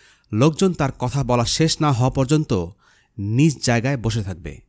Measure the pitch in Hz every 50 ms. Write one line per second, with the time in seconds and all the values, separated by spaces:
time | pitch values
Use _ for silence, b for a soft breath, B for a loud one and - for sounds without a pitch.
0 | b b b b b b 107 110 135 160 147 - 190 185 165 - 147 131 - -
1 | 123 120 - 139 127 117 120 120 117 - - - 160 160 - - 156 147 127 107
2 | 127 131 - 135 131 123 156 156 156 - 120 90 85 85 - b b b b b
3 | b b b 110 101 104 113 127 156 165 131 - - 123 117 117 107 135 143 120
4 | 98 113 107 117 95 98 90 82 80 76 76 - -